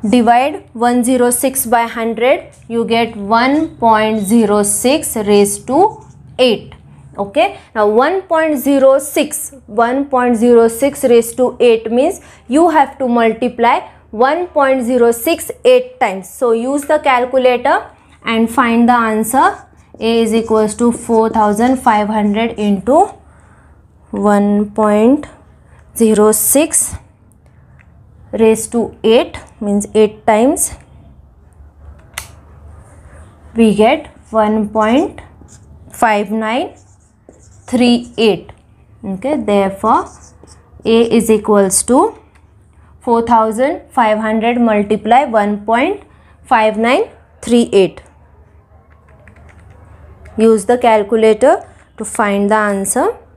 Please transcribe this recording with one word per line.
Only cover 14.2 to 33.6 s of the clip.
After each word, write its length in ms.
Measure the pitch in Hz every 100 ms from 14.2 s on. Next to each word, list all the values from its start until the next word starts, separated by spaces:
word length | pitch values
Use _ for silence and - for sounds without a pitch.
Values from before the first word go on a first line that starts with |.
| 262 320 359
point 360 | 302 269 262
zero 280 | 233 254 233
six 400 | 233 - 330 - - 254
eight 340 | 254 247 -
times. 300 | 233 190 180
So 240 | - 247
use 300 | 226 247 285
the 160 | 285 311
calculator 920 | 302 247 254 262 254 247 254 370 - - _ _
and 260 | - 226 226
find 380 | 254 240 233 233
the 60 |
answer. 760 | 240 226 220 220 262 349 392 - _ _ -
A 220 | 220 233
is 120 | 226
equals 420 | 220 220 220 214 214
to 180 | 240
four 360 | 233 - 226 220
thousand 460 | 220 208 208 247 262
five 320 | 247 214 208
hundred 440 | 220 208 202 233
into 560 | 226 208 196 190 294 415 - - - _ - _ _ _ _ _
one 600 | 208 202 202 202 202 208
point 560 | 202 214 208 226 294 - - _ _ _ - _ -
zero 340 | 220 208 214
six 640 | 226 - 269 320 - - - - _ _ _ _ _ _ - _ _ - - -
raised 400 | 208 220 220 -
to 240 | 233 214 -
eight. 340 | 220 233 330 - - -
Means 260 | 202 202 202
eight 320 | 214 214 214 -
times, 480 | 214 247 294 - - - - - - - _ - _ - _ - - - - - - - - - - - - - - - - -
we 180 | 226